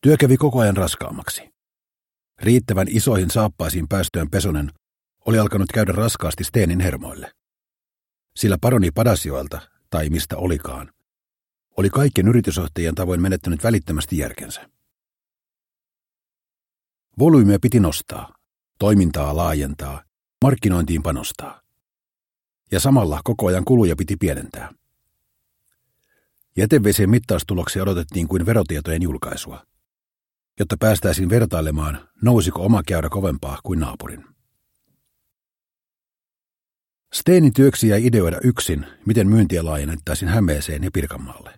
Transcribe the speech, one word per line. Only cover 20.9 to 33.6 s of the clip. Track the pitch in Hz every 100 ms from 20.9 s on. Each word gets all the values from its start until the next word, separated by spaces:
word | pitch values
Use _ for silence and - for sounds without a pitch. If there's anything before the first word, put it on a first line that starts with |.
| 82
panostaa. | 78 69 - - - - _ _ _ _ _ _ _ _ _ _ _
Ja | 95
samalla | 135 135 85 73
koko | - - 95
ajan | 92 -
kuluja | 127 98 78
piti | - 87
pienentää. | 90 67 - - - _ _ _ _ _ _ _ _ _ _ _ _ _ _ _ _ _ _ -
Jätevesien | 107 151 104 98 98
mittaustuloksia | 117 - 90 - 92 85 98
odotettiin | 95 90 82 92 82
kuin | 92 87
verotietojen | 113 98 78 73 80
julkaisua, | 87 67 - - - - _ _ _ _ _ _ _ _ _ _
jotta | 95 98
päästäisiin | 110 104 98 90 92
vertailemaan, | 113 113 85 78 76 76 73 - _
nousiko | 107 120 90 82 95
oma | 110
käyrä | 82 87 76
kovempaa | 101 95 67 69 69